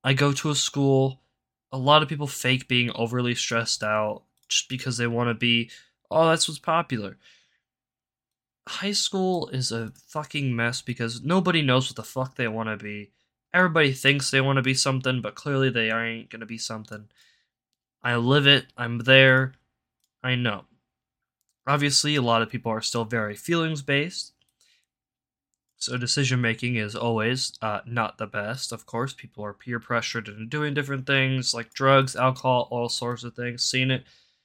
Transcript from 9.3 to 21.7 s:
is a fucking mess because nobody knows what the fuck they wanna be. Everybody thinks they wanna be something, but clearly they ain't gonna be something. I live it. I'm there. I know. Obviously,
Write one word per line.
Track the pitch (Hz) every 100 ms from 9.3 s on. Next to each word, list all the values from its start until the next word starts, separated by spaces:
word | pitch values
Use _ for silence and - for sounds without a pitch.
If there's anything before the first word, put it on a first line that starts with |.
| 175 -
is | 131 123
a | 113 110 - _
fucking | 156 147 147 135 117
mess | 117 120
because | - 117 117 117
nobody | 127 190 175 165
knows | 139 127 131
what | -
the |
fuck | - 131 131 -
they | 117
wanna | 110 110 107
be. | 107 104 101 _ _ _ _
Everybody | 180 180 160 143
thinks | 131 135 143 -
they | 135
wanna | 135 135
be | 131
something, | 131 139 131 127 127
but | 107 -
clearly | 147 135 131
they | 117 110
ain't | 113 113 113 113
gonna | 113 110
be | 113
something. | - 110 107 107 107 _ _ _ _ _ _ _ _ _
I | 123 120
live | 120 147 139
it. | 139 - -
I'm | 117 120
there. | 117 135 135 131 131 - _ _ _ _ _ _
I | 127 123
know. | 120 101 - _ _ _ _ _ _ _ _ _
Obviously, | 135